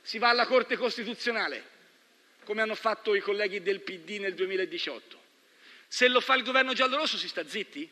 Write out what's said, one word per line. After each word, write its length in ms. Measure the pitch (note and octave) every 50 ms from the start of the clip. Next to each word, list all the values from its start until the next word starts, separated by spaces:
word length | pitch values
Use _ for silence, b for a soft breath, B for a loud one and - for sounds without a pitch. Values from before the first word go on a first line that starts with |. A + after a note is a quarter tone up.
si 160 | _ - -
va 140 | A3 G#3+ A#3+
alla 160 | A#3+ A#3+ A#3
Corte 320 | - B3 B3+ A3+ - C4 G3
Costituzionale, 880 | - A#3+ - - A3+ G3+ A#3+ - - A#3+ A#3 A3 F#3+ D#3+ C#3 A2 - - _ _ _ _ _ _ _ _ _ _ _ _ _ _ -
come 180 | - G#3 G#3+ A3
hanno 120 | G#3+ A3
fatto 400 | G3+ - A3+ G#3 G3 - A3 G#3
i 60 | G3
colleghi 400 | G3 G3 G#3 G3+ G#3 G3+ F#3 G3+ F3
del 180 | F#3 G3 G3
P 180 | G3 - F#3 F3+
D 180 | D#3+ E3+ G#3 G#3
nel 160 | G3 G3 F#3
duemiladiciotto. 880 | D#3+ F#3 F#3 F#3+ F#3+ F#3+ E3+ D#3 E3+ - E3 C3+ A2+ - - - - _ _ _ _ _ B B B B B B B B
Se 220 | B - - B3 B3+
lo 140 | B3 B3+ A#3+
fa 120 | - C4
il 60 | C4 A#3+
governo 300 | A3+ B3+ C4 C4 C4 B3+
giallo-rosso, 460 | - C4 C4 B3+ C#4+ D#4 D4 - G#3
si 100 | F3 F3
sta 180 | - - E3
zitti? 400 | D3+ - G#3+ G#3 - - C#3+ D3+ E3